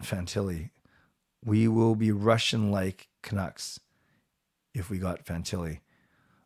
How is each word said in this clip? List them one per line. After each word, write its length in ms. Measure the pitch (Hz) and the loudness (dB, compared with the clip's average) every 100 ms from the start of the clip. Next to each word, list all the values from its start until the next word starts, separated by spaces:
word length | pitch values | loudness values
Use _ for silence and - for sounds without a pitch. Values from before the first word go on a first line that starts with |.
Fantilli. 680 | - 95 87 101 98 82 - _ _ _ _ _ _ _ 117 | -6 -6 -4 -2 -2 -4 -8 _ _ _ _ _ _ _ 2
We 220 | 107 113 | 4 6
will 260 | 110 113 | 6 4
be 180 | 110 110 | 4 2
Russian-like 960 | 101 110 117 - 117 104 101 95 - - _ | 2 4 4 2 2 2 0 -2 -6 -20 _
Canucks 580 | - 98 87 - - - _ _ _ _ _ _ _ _ _ | -6 -4 -4 -8 -14 -14 _ _ _ _ _ _ _ _ _
if 160 | - 90 | -10 -6
we 80 | 92 | -4
got 280 | 92 85 - | -4 -6 -6
Fantilli. 560 | 85 87 95 82 78 _ _ _ _ _ _ | -8 -6 -6 -6 -8 _ _ _ _ _ _